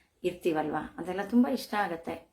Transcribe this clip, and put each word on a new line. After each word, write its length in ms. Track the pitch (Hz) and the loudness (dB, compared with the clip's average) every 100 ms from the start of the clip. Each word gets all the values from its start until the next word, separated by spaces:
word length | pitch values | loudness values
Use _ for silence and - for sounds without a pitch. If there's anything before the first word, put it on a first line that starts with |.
| _ _ | _ _
ಇರ್ತೀವಲ್ವಾ, 680 | 180 170 180 156 151 151 156 - | -4 -2 0 2 0 -2 -6 -8
ಅದೆಲ್ಲ 240 | 170 185 | -6 -4
ತುಂಬಾ 280 | 202 240 269 | 2 4 4
ಇಷ್ಟ 220 | 254 - | 2 -2
ಆಗತ್ತೆ. 380 | 208 196 165 - 165 - | -2 0 -2 -6 -10 -12